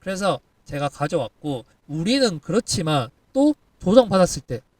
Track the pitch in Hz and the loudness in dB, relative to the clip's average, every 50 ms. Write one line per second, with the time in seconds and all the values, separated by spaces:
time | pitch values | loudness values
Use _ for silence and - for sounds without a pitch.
0 | - 185 196 185 202 190 143 123 _ _ _ _ _ - - 143 143 143 - - | -10 -10 -8 -4 -2 -2 -2 -2 _ _ _ _ _ -12 -8 -6 -6 -6 -4 -4
1 | 143 147 175 160 120 107 _ _ - 151 139 120 113 _ _ _ _ - 143 156 | -6 -2 -2 -2 -4 -4 _ _ -8 -6 -6 -6 -8 _ _ _ _ -10 -8 -6
2 | 165 208 254 277 262 226 170 151 - - 170 226 - - - - 160 156 151 143 | -2 0 0 2 0 0 -2 -4 -8 -4 -2 -2 -2 -2 -4 -4 -2 0 0 -2
3 | 117 123 - _ _ _ - 262 285 302 294 - _ _ _ - - 180 208 262 | -2 -4 -8 _ _ _ -2 2 2 2 2 -2 _ _ _ -6 0 4 6 6
4 | 247 196 196 190 180 175 - 147 - - 131 113 - _ _ | 6 6 4 2 2 2 0 -4 -10 -10 -10 -10 -12 _ _